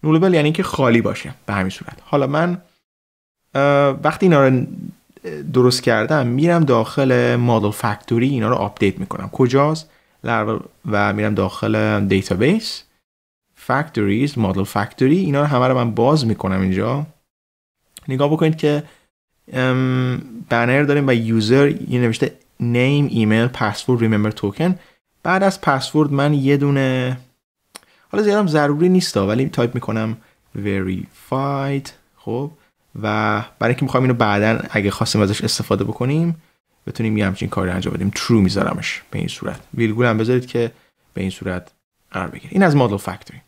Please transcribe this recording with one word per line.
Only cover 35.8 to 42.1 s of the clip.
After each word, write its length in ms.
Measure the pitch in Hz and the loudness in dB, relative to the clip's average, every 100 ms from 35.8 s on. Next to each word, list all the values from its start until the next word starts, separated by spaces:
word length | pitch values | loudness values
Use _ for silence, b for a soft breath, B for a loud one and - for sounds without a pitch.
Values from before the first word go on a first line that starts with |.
بکنیم 580 | 104 113 123 151 170 160 b b _ _ - | -2 -4 -2 0 0 -2 b b _ _ -14
بتونیم 300 | - 110 104 | -4 -2 0
یه 100 | 98 | 0
همچین 220 | 95 101 | -2 -4
کاری 220 | - 92 | -2 -2
انجام 240 | 90 90 | -2 -4
بدیم، 160 | 87 95 - | -2 -4 -4
true 140 | - | 2
می‌ذارمش 720 | 117 92 98 - - - - - | 4 4 2 -2 -4 -8 -10 -10
به 80 | - | -8
این 100 | 87 | -8
صورت. 320 | - - - - | -8 -10 -10 -12
ویرگول 320 | - 113 110 120 | -2 -2 2 0
هم 120 | 110 | 2
بذارید 280 | 113 127 123 | 0 0 -2
که 260 | 120 117 b b _ _ | -4 -4 b b _ _
به 60 | - | -8
این 100 | 95 | -8
صورت 420 | 92 98 90 - _ _ _ _ | -6 -8 -8 -10 _ _ _ _